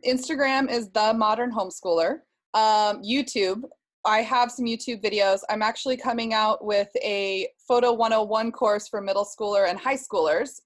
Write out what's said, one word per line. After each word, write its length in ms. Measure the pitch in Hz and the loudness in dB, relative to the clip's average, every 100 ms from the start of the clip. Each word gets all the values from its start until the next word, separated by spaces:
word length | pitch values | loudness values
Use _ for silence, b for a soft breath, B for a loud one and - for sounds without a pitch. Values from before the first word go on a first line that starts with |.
| 247 | -2
Instagram 600 | 254 254 285 269 269 262 | -2 -2 -2 0 2 0
is 200 | 240 214 | -2 -2
The 240 | 220 214 | 0 2
Modern 380 | 226 214 220 247 | 2 2 0 -2
Homeschooler. 680 | 220 185 - 190 165 165 302 _ _ _ | -4 -6 -6 -2 2 2 -2 _ _ _
Um, 480 | 214 220 214 208 202 | 2 4 4 2 0
YouTube, 600 | 202 262 - 220 190 202 254 _ _ _ | -2 -2 -2 0 0 -2 -8 _ _ _
I 180 | 220 214 | 0 0
have 280 | 220 247 240 | 2 2 0
some 160 | - 233 | 0 -4
YouTube 360 | 220 - 226 | -4 -6 -4
videos. 380 | 208 208 196 196 - | -2 2 2 2 0
I'm 140 | 214 | -2
actually 340 | 214 233 269 254 | -2 -2 -4 -4
coming 380 | 247 233 226 | -2 -4 -2
out 300 | 220 214 220 | 0 2 0
with 240 | 208 202 202 247 | 0 -2 0 -4
a 520 | 220 202 196 190 185 _ - | -4 -2 -2 -4 -6 _ 0
Photo 240 | 240 247 | 2 4
one 200 | 233 226 | 2 2
oh 120 | 220 | 2
one 260 | 214 220 226 | 2 0 -2
course 380 | 220 214 208 208 | 0 0 0 -4
for 120 | 214 | -6
middle 240 | 196 196 | -4 -2
schooler 440 | 202 - 208 202 190 | -4 -4 -2 2 2
and 80 | 180 | 0
high 180 | 262 269 | -2 -4
schoolers 640 | - 196 156 165 269 - | -2 0 2 2 -2 -8